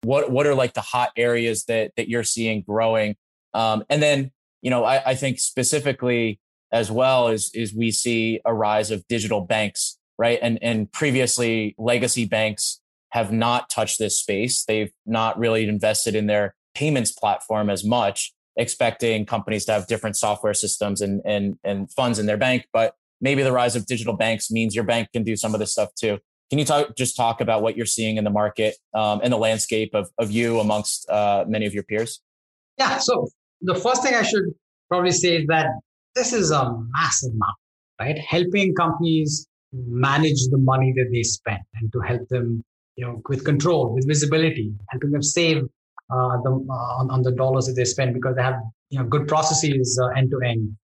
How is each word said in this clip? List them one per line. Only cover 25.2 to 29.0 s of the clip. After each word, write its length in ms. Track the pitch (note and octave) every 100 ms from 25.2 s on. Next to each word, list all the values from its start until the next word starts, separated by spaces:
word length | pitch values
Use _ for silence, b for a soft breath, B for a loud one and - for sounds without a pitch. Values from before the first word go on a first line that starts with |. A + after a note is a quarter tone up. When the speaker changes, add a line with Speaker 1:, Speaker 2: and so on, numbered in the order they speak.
Speaker 1:
do 140 | A2 G#2+
some 180 | A2
of 60 | A2
this 120 | G#2
stuff 160 | - G#2+
too. 240 | - A2+ G2+ _ _ _
Can 80 | C#3+
you 60 |
talk, 300 | C#3+ D3 D3 -
just 200 | B2+ -
talk 240 | A#2 A2+
about 220 | A2+ A2+
what 140 | A2 A2
you're 100 | A2+
seeing 300 | - A2 A2
in 80 |
the 60 | G#2
market, 460 | G2+ G#2 - G#2+ - _
um, 260 | G#2+